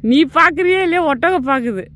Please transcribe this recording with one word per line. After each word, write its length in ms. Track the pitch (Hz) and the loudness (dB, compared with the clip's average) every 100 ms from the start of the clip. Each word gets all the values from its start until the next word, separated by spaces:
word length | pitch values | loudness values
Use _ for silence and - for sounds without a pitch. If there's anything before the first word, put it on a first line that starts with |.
நீ 220 | 220 262 | 2 2
பார்க்குறியா 580 | 302 330 330 311 359 370 | 2 2 2 2 0 2
இல்லையா? 220 | 370 349 | 0 0
ஒட்டகம் 420 | 320 262 330 370 262 | 0 0 0 -2 -2
பார்க்குது. 360 | 269 240 196 - | -2 -2 -6 -10